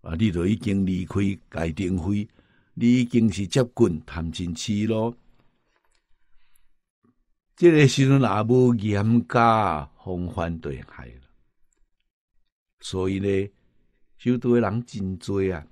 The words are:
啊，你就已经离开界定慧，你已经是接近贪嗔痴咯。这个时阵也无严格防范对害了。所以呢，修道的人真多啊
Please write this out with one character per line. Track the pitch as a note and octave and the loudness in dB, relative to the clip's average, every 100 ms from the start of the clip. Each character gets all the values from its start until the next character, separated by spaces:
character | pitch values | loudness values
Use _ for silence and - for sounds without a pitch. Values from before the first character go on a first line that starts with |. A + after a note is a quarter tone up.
啊， | - E2 | -8 -2
你 | A2 | 0
就 | F2 F2+ | 0 -2
已 | A2 | -2
经 | G#2 G2 F#2+ | -2 -2 0
离 | F2+ F2+ | -2 -4
开 | G2 F#2+ G2 _ | -2 -2 -4 _
界 | D#2 E2+ | -6 -6
定 | D#2 F#2 F#2 | -4 -4 -2
慧， | E2+ G#2 G#2 _ _ _ _ | -2 -4 -6 _ _ _ _
你 | - A#2 B2 | -2 2 2
已 | A#2+ | 2
经 | A#2+ A2 | 2 2
是 | F#2+ G2 | 0 -2
接 | C#3 B2 - | -2 -2 2
近 | A2 D2+ - | 0 0 -10
贪 | E2+ D#2+ | -10 -8
嗔 | D#2+ F2 D#2+ | -8 -8 -8
痴 | - G#2 A2 | -6 -4 -2
咯。 | A2 A2+ A#2+ _ _ _ _ _ _ _ _ _ _ _ - - - _ _ _ _ _ _ _ _ _ _ | -2 -4 -8 _ _ _ _ _ _ _ _ _ _ _ -20 -20 -20 _ _ _ _ _ _ _ _ _ _
这 | F3 | 6
个 | D#3 C#3 | 8 6
时 | - C3+ | 6 4
阵 | C#3 | 4
也 | A#2+ G2 | 2 0
无 | A2 B2+ B2+ | 2 4 4
严 | A#2+ G#2 G2+ G#2+ A#2+ | 2 0 0 2 2
格 | A2+ A#2+ A#2 A2 G2 D#2 C#2 _ | 2 2 4 4 0 -4 -8 _
防 | - F2+ F2+ | -10 -8 -6
范 | - E2+ E2 | -6 -6 -6
对 | D2+ C2 | -10 -12
害 | D2 - B1 | -14 -20 -20
了。 | A#1+ C2+ _ _ _ _ _ _ _ _ _ _ _ _ _ _ _ | -20 _ _ _ _ _ _ _ _ _ _ _ _ _ _ _ _
所 | - F#2 F#2+ | -10 -4 -2
以 | G2 | -2
呢， | G2 F#2+ G2+ _ _ _ _ _ _ _ | -2 -2 -4 _ _ _ _ _ _ _
修 | B2 B2 | -2 0
道 | B2 | 2
的 | A#2+ | 2
人 | G#2+ A2 | 2 -4
真 | A#2+ A2 F#2+ F#2 | -8 -8 -8 -6
多 | - G2 F#2+ | -4 -2 -2
啊 | E2+ D2 | -4 -12